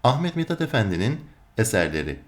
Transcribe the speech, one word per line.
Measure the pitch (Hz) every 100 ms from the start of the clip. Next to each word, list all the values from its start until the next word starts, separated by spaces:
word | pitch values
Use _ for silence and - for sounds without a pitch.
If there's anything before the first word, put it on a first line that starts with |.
Ahmet | 123 139 175 165
Mithat | 165 165
Efendi'nin | 156 131 101 85 104 220 - - _ -
eserleri. | 110 98 82 78 73 67